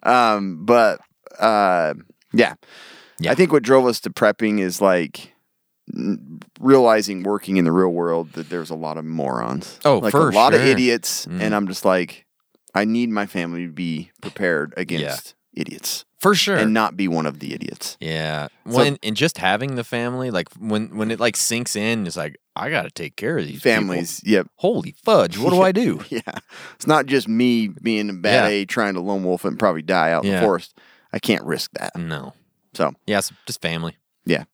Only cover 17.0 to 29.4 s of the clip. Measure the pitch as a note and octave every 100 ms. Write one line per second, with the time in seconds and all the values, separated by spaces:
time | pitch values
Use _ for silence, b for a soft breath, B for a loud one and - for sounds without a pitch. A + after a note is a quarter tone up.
17 | G2 E2 D#2 C#2+ - - - - - -
18 | D#2+ D#2+ D#2 D2+ D2 _ - A#2+ B2 C#3
19 | G#2+ G#2+ D#3+ - F#2 G#2 C3+ C3 A2+ B2
20 | A#2+ B2+ C3 G2 E2+ - G#2+ G#2+ A2 G2+
21 | A2 A2+ A#2 G#2 - A#2 A#2+ G#2 G#2+ A#2
22 | F#2 E2 D2+ - _ - A2+ D3+ - -
23 | E2 - G#2+ D#3+ D#2 C#2+ C#3+ A2 G2+ F2+
24 | E2+ - - G#2 F2+ _ F#3 G#3+ E2+ -
25 | - G#3 F2+ F2+ A#2+ F3+ F#3+ F#3+ A#3+ -
26 | - A2+ - - _ B B B - D3+
27 | C3+ C3+ G#2+ A2+ B2 A#2+ G#2+ E2 A2+ G#2+
28 | G#2 F#2 G2 G#2 G#2 G#2 G2 - G#2+ F#2
29 | F2+ G2 F2+ F2+